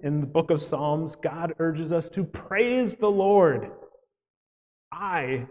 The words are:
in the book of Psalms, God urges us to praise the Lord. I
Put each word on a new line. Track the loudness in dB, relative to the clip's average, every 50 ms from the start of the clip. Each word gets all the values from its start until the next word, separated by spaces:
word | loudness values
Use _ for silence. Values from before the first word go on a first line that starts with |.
in | -4 -2 -2 -2
the | -2
book | 0 0 0 2 2
of | 0 0
Psalms, | 0 -4 -4 -2 -2 -2 -2 -2 -4 -6 -8
God | -6 -6 -6 -4 -6 -6 -6 -4 -2
urges | -2 -2 -2 -2 -4 -2
us | -2 -2 -4 -4
to | -6 -6 -6
praise | -6 -8 -14 -10 -4 0 0 2 2 2 2 0 0 -2
the | 0 0 2
Lord. | 2 4 4 6 6 8 6 6 4 0 -4 -8 -14 -18 -20 -20 -20 _ _ _ _ _ _ _ _ _ _ _ _ _ _ _ _ _ _ _
I | -12 -10 -6 -4 -2 -2 -2 -2 -4 -4 -6 -10